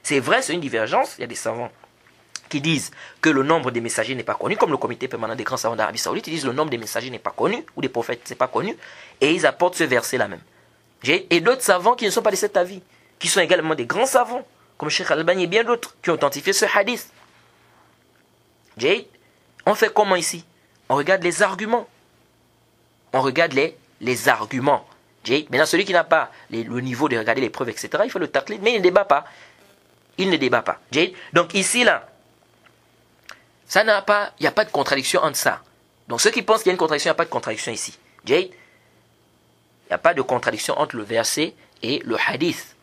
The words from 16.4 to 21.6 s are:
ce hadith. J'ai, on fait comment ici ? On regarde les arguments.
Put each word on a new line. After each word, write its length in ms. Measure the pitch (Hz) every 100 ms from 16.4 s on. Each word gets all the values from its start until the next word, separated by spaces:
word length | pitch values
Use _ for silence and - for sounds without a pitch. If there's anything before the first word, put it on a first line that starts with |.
| 190
ce 120 | 196 214
hadith. 380 | 208 202 233 - _ - _ _ _ _ _ _ _ _ _ _ _ _ _ _ -
J'ai, 320 | 127 226 - _ _ _ _ -
on 100 | -
fait 180 | 208 214
comment 220 | - 202
ici ? 300 | 180 165 170 - _ _ _ _
On 80 |
regarde 280 | 139 147 190
les 200 | 175 165
arguments. 440 | 202 175